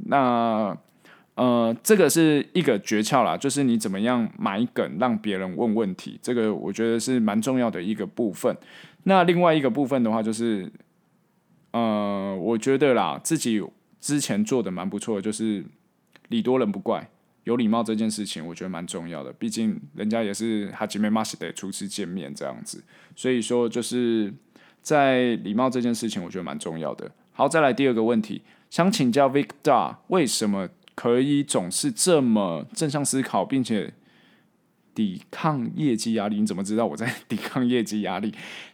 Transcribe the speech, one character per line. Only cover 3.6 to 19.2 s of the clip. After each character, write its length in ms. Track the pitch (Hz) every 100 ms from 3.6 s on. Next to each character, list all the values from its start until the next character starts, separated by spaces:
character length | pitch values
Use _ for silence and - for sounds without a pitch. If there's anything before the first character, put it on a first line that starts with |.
你 120 | 135 117
怎 140 | 107
么 80 | 95
样 320 | 110 123 110 -
埋 260 | 110 98 120
梗， 240 | - 85 73
让 180 | 123 110
别 180 | 107 95
人 200 | 92 82
问 180 | 117
问 180 | 107 104 92
题， 240 | - -
这 100 | -
个 220 | 120 110
我 180 | 101 73
觉 160 | 101 113
得 120 | 113
是 180 | 113 127
蛮 240 | 107 107
重 160 | 110 131
要 100 | 117
的 140 | 92
一 100 | 92
个 140 | 107 98
部 260 | - 117
分。 240 | 87 123 95 - - - _
那 220 | - 190
另 160 | 175 175
外 120 | 175
一 80 | 156
个 80 | 135
部 160 | 117
分 160 | 135 135
的 80 | 117
话， 100 | 113
就 100 | 110
是， 380 | 110 117 104 90 - _ _ _ _ _ _ _ _ _
呃， 640 | 117 113 107 101 101 98 95
我 160 | 90 117
觉 220 | 120 135
得 160 | 143
啦， 260 | 117 87 71
自 140 | - -
己 260 | 123 107 90 - _ _
之 180 | - 143
前 240 | - 104
做 200 | 107 131
的 80 | 98
蛮 180 | 90 95
不 100 | 101
错 180 | 113 104
的， 60 |
就 80 | 104
是 320 | 104 110 101 - - _ _ _ _ -
礼 120 | 113
多 180 | 110 131
人 140 | 110
不 60 | 98
怪， 280 | 95 95 - _ _ _
有 100 | -
礼 140 | 120 110
貌 140 | 113
这 120 | 110
件 160 | 107 110
事 140 | 107
情 220 | 101 - 80
我 80 |
觉 100 | 85
得 60 | 92
蛮 160 | 85 87
重 200 | 92 82
要 160 | 80